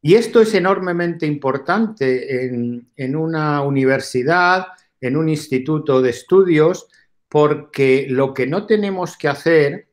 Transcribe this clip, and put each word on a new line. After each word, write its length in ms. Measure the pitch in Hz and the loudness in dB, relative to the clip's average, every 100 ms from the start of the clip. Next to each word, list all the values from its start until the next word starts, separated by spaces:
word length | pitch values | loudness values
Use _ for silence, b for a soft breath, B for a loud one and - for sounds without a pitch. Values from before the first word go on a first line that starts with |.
Y 120 | 147 | 4
esto 260 | 208 233 233 | 2 4 2
es 140 | 220 | 4
enormemente 720 | 208 180 196 185 175 175 170 151 | 2 0 0 -2 -2 -4 -2 -4
importante 1160 | 147 139 135 135 190 220 220 131 127 135 127 | -2 -2 -4 -2 -2 -2 -2 -2 -2 -4 -6
en, 440 | 127 123 120 120 120 - | -4 -4 -6 -8 -14 -10
en 200 | 131 147 | -6 -4
una 460 | 160 160 151 147 | -4 -2 -2 0
universidad, 1040 | 143 139 131 135 - 127 127 175 180 185 185 B B _ | 0 0 2 0 -2 -4 0 2 2 0 -2 B B _
en 160 | 131 143 | -4 -2
un 120 | 160 | -2
instituto 760 | 151 - 131 131 156 151 131 | -2 -2 -4 -2 -4 0 2
de 80 | 127 | 2
estudios, 760 | 120 - 190 185 156 156 185 - b b _ _ | -2 2 2 4 4 2 0 -10 b b _ _
porque 800 | 151 147 151 147 - 135 131 135 | 2 2 0 -6 0 2 2 0
lo 260 | 127 135 | -2 -2
que 120 | 131 127 | -2 -4
no 200 | 175 208 | -4 0
tenemos 500 | 214 202 190 170 - | -2 0 -6 -8 -6
que 120 | 147 | -6
hacer 600 | 135 160 160 143 180 _ | -2 2 2 2 -2 _